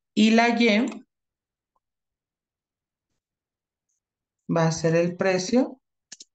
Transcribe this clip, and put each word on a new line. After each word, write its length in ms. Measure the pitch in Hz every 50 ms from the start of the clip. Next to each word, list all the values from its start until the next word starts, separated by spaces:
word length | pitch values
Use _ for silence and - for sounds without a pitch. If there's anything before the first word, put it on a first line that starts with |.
| _ _ -
Y 180 | 214 214 220
la 180 | 220 226 233 240
Y 360 | 233 - 240 233 202 214 254 - - - - _ _ _ _ _ _ _ _ _ _ _ _ _ _ _ _ _ _ _ _ _ _ _ _ _ _ _ _ _ _ _ _ _ _ _ _ _ _ _ _ _ _ _ _ _ _ _ _ _ _ _ _ _ _ _ _ _ _ _ _ _ _ _ _ _ _ _ _ -
va 180 | 170 165 160 165
a 40 |
ser 240 | 156 - - 165 160
el 200 | 170 170 175 175
precio 640 | - 190 190 185 185 185 - - 247 294 - - _ _ _ _ _ _ - - - - _